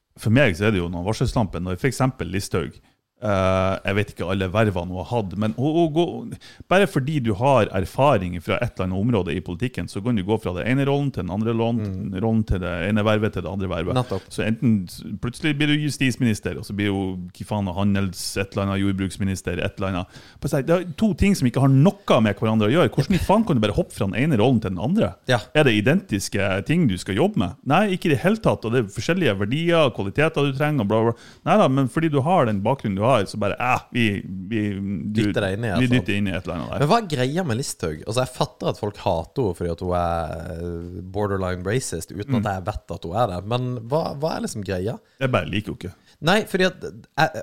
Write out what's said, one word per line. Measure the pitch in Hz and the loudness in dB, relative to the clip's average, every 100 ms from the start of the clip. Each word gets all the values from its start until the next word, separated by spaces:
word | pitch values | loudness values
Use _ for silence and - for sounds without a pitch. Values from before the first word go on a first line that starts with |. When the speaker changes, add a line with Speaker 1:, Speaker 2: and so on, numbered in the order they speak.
| _ - | _ -6
Speaker 1:
for | - | 2
meg | 120 135 82 | 4 4 4
så | 104 | 2
er | 98 | 2
det | |
jo | 85 | -2
noen | 87 90 | -4 -4
varsellamper | 110 120 131 101 90 92 | 0 0 0 -2 -2 -6
når | 90 | -2
for | 139 | -2
eksempel | - 131 - 90 | 0 -2 -2 -4
Listhaug, | 95 - 95 69 - _ _ _ _ | -4 -2 -2 -4 -8 _ _ _ _
eh, | 107 98 95 95 92 95 | -2 2 4 2 2 0
jeg | - 98 | -2 -2
vet | 104 | -2
ikke | - 87 | -4 -4
alle | 98 92 | -2 0
vervene | 98 110 92 90 | 2 2 0 -4
hun | 90 | -8
har | 85 | -4
hatt, | 120 98 92 | -2 -2 -4
men | 110 110 | -4 -2
hun, | 139 | 0
hun | 160 165 | 2 2
går, | 147 170 120 117 - - - - | 2 -2 -4 -12 -14 -18 -20 0
bare | 185 202 | 2 4
fordi | - 127 151 | 2 0 0
du | 113 | 0
har | 95 131 131 104 | 2 4 4 4
erfaring | 95 90 - 139 120 92 87 | 0 -4 2 2 4 0 -6
fra | 95 95 | -4 -2
et | 120 - | -2 -4
eller | 92 | -4
annet | 92 | 0
område | 110 113 - | 2 2 0
i | 87 | -4
politikken, | 87 90 123 - 87 | -6 -6 -6 -6 -8
så | 107 | -6
kan | 104 117 | -2 -2
du | |
gå | 92 110 | 0 -2
fra | - | -2
det | 87 101 | -4 -2
ene | 131 139 | 0 0
rollen | 143 143 | 0 -2
til | - 87 | -4 -4
den | |
andre | 95 110 113 | -2 -2 0
rollen, | 113 120 104 95 | 0 0 -4 -6
Speaker 2:
Mm. | 104 95 | -6 -2
Speaker 1:
rollen | 113 113 | 0 2
til | 107 98 | 2 0
det | 90 87 87 | -2 -2 0
ene | 107 | 2
vervet | 104 107 107 | 2 2 0
til | - | -2
det | 87 | -6
andre | 98 95 | -4 -4
vervet. | 87 87 127 | -4 -2 -2
Speaker 2:
Nettopp. | 120 95 - | -2 -6 -8
Speaker 1:
Så | - 107 | -4 -2
enten | 113 120 107 87 | 0 2 2 0
s-, | - - 101 | -10 -12 -8
plutselig | 120 - 160 147 | -8 -4 -4 0
blir | 151 | 2
du | 151 | 2
justisminister, | 151 135 135 113 120 104 107 82 | 0 0 0 2 0 0 -4 -8
og | - | -8
så | 101 | -2
blir | 104 | 0
jo, | 98 95 92 90 | 0 -2 -4 -10
hva | - 107 | -14 -6
faen, | 107 98 | -4 -2
handels-, | 90 101 98 98 85 - - | 0 2 2 0 -4 -8 -6
et | 101 | -4
eller | 110 98 | -2 0
annet, | 98 | 0
jordbruksminister, | 98 95 95 - 98 92 - 87 | 0 0 -2 -2 -4 -2 -4 -4
et | - - | -4 -4
eller | 95 | -4
annet. | 92 90 - - - | -4 -6 -14 -20 -8
Bare | - | -4
si, | 147 | -2
det | 131 175 | 2 0
er | 175 - | 0 0
to | 220 170 | 0 2
ting | 196 196 | 2 4
som | 127 | 2
ikke | 131 | 4
har | 135 | 4
noe | 135 165 - - 156 | 6 6 4 2 4
med | 110 101 | 4 2
hverandre | 110 110 104 | 0 2 4
å | 151 | 4
gjøre. | 156 | 4
Hvordan | - - 185 | 2 0 0
i | |
faen | - 202 220 | 2 2 4
kan | 135 | 2
du | |
bare | 104 117 | 2 0
hoppe | 180 - | -2 -2
fra | 98 | -2
den | 101 | 0
ene | 147 127 | 2 4
rollen | 120 123 | 4 4
til | 95 90 | 0 -2
den | |
andre? | 110 202 110 - - | 0 0 0 -2 0
Speaker 2:
Ja. | 123 - 151 | 0 2 4
Speaker 1:
Er | |
det | 147 107 | 6 6
identiske | 104 180 - 101 - 98 98 95 98 | 4 2 2 -4 -2 -2 0 0 0
ting | 160 151 | 2 2
du | 85 | 0
skal | - 98 | -2 0
jobbe | 185 208 | 0 0
med? | 87 - | -2 -4
Nei, | - 156 214 185 | 0 2 2 0
ikke | 180 | 0
i | |
det | 143 | 2
hele | 175 220 | 2 2
tatt, | 156 107 110 | 2 0 0
og | 123 | 0
det | |
er | 101 | -2
forskjellige | - 107 175 156 95 | -4 -2 2 2 0
verdier, | 104 139 170 170 139 - | 0 0 2 4 2 0
kvaliteter | 101 98 156 160 143 | -4 0 0 2 -2
du | 135 | 0
trenger, | 147 151 | 0 0
og | 101 | 2
bla, | 110 | 2
bla, | 113 | 2
bla. | 113 - - 143 | 0 -10 -8 2
Nei | 202 | 4
da, | 170 | 6
men | 135 131 | 4 2
fordi | - 160 | 2 0
du | 143 | 2
har | 135 185 123 | 2 4 4
den | 104 | 2
bakgrunnen | 104 131 113 95 | 0 0 -2 0
du | |
har, | 110 127 95 | 2 2 2
så | 110 | -2
bare, | 104 - | -2 -2
eh, | 120 120 - | 0 -2 -2
vi, | 127 113 101 - 95 95 | 0 2 2 -4 -10 -4
vi, | 113 107 | -2 -2
du, | 98 98 95 95 107 | -2 -4 -4 -2 0
Speaker 2:
Dytter | 104 107 98 | 2 2 -2
deg | 98 | -2
inn | 120 | -2
i | |
et | 117 | 0
Speaker 1:
vi | 127 | 4
Speaker 2:
eller | |
annet. | |
Speaker 1:
dytter | 123 92 101 | 2 2 0
inn | 101 | 0
i | |
et | 87 85 | -2 -4
eller | 85 | -6
annet | 58 | -6
der. | 98 | -2
Speaker 2:
Men | 147 | 2
hva | 226 | 2
er | 208 | 0
greia | 143 127 160 180 | -2 -2 -2 -2
med | 113 | -2
Listhaug? | 147 - 82 78 - | -4 -6 -6 -6 -4
Altså, | 120 | -2
jeg | 127 | -2
fatter | - 147 - 185 | -2 -6 -4 -6
at | 110 | -4
folk | 104 - | -6 -4
hater | - 85 - - | -2 -2 -2 -2
henne | 113 85 | -2 -2
fordi | 87 82 | -4 -4
at | 92 | -2
hun | 90 | 0
er, | 87 85 80 82 85 | 0 -2 -4 -6 -8
eh, | 85 87 85 87 90 90 | -8 -8 -8 -10 -12 -8
borderline | 95 104 98 92 92 90 | -4 -2 -2 -2 -4 -2
racist, | 120 - 82 - | -2 -2 -8 -8
uten | 87 104 | -10 -2
Speaker 1:
Mm. | 123 | -2
Speaker 2:
at | 104 95 | 0 -2
jeg | 90 | -6
vet | - - 87 | -8 -10 -10
at | 85 | -6
hun | 95 | -2
er | 120 90 | -2 -2
det. | 101 | -4
Men | 123 127 123 117 | -4 -4 -6 -4
hva, | 147 - 139 | -2 -2 -4
hva | 156 | -4
er | - 233 | -4 -6
liksom | 113 98 | -6 -4
greia? | 92 98 175 - _ | -2 -2 -6 -14 _
Speaker 1:
Jeg | 135 | -2
bare | 120 78 | 0 0
liker | 101 - 76 | -4 -4 -8
henne | |
ikke. | 85 - _ _ | -10 -14 _ _
Speaker 2:
Nei, | 151 208 214 | 0 0 0
fordi | 185 185 | 0 0
at, | - 80 82 - - | -2 -12 -14 -10 -2
eh, | 160 - | -2 -2